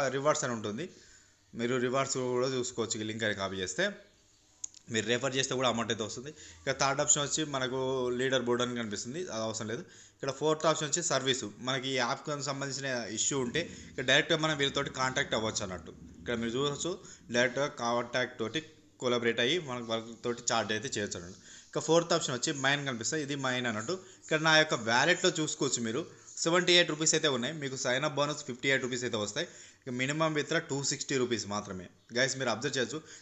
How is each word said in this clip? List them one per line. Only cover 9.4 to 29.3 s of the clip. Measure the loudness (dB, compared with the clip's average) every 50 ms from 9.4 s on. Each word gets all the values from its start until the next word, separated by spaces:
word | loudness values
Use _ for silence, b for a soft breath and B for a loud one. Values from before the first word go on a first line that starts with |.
| -4
అవసరం | -4 -4 -4 -4 -4
లేదు. | -6 -6 -8 B B B B B B
ఇక్కడ | _ -6 -6 -4 0
ఫోర్త్ | 2 2 2 4 4 2
ఆప్షన్ | 2 2 0 0
వచ్చి | 0 0 2 2
సర్వీస్, | 0 2 2 2 0 0 -2 -8 -10 -8 -6
మనకి | -4 -4 -2 -2 -2
ఈ | 0 0
యాప్కి | 2 0 0 -4 -4 -6 -6 -4 -4
సంబంధించిన | -4 -4 -4 -6 -6 -6 -6 -4 -4 -4 -4 -4 -4 -4
ఇష్యూ | -2 0 0 2 0 0
ఉంటే | 0 -2 -2 -4 B B B B B
ఇక్కడ | B -2 2 6
డైరెక్ట్గా | 6 6 6 4 2 2 2
మనం | 0 2 2
వీళ్ళతోటి | 0 0 2 0 -2 -2 -2 0
కాంటాక్ట్ | 0 0 2 0 0 0 0 0
అవ్వచ్చు | 0 0 -2 -2 -4
అన్నట్టు. | -4 -6 -10 -10 -14 -18 -18 -20 -20 -18 -10
ఇక్కడ | -4 -4 -2 -2
మీరు | -2 -2 0
చూడవచ్చు, | 0 0 0 0 -2 -4 -4 -4 -6 B B B B B 0 2
డైరెక్ట్గా | 4 4 4 2 0 -2 -2 -2 -2 0
కాంటాక్ట్ | 0 2 0 0 0 0 -2 -2 -2 -2 -4
తోటి | -4 -2 -2 -4 -6 -6 -18 -20 -20 -20 _ -4 0
కొలాబరేట్ | 2 2 4 2 2 2 4 2
అయ్యి | 2 2 0 -2 -4
మనకు | -6 -6 -4 -4
వాళ్ళతోటి | -4 -4 -4 -8 -14 -6 -4 -4 -4 -2 0 2
చాట్ | 2 2 2 0 -2
అయితే | -2 -2 -4 -2
చేయొచ్చు | -2 -2 -4 -4 -8
అన్నట్టు. | -10 -12 -14 B B B B B B B
ఇక | -6 -4 2
ఫోర్త్ | 4 4 4 4 4 0
ఆప్షన్ | 0 2 -2 -2
వచ్చి | -2 -2 -2 -2 0 2
మైన్ | 2 2 2 0 -4
కనిపిస్తుంది, | -4 -4 -4 -2 -2 -2 -2
ఇది | -2 -4 -2 0
మైన్ | 0 0 0 0 -2
అన్నట్టు. | -2 -2 -2 -4 -6 -6 B B B B B
ఇక్కడ | 0 0 4 6 6
నా | 8 8
యొక్క | 6 6 2 0 2 2
వ్యాలెట్లో | 4 6 6 4 4 4 2 2 2 2
చూసుకోవచ్చు | -2 -2 -2 -2 0 0 0 0 -2
మీరు, | -2 -2 -4 -6 -6 B B B B B -2 0
సెవెంటీ | 4 4 4 6 8 8
ఎయిట్ | 8 6 6 2
రూపీస్ | 2 2 2 4
అయితే | 4 4 2 2
ఉన్నాయి. | 2 -2 -2 -4 -4
మీకు | -6 -6 -6 -2 0
sign | 0 0 2 0
up | 0 0 0
bonus | 0 0 -2 -6 -6 -10
ఫిఫ్టీ | -8 -2 2 2
ఎయిట్ | 4 4 2
రూపీస్ | -2 -2 -2 -2
అయితే | -2 0 0 -2
వస్తాయి. | -2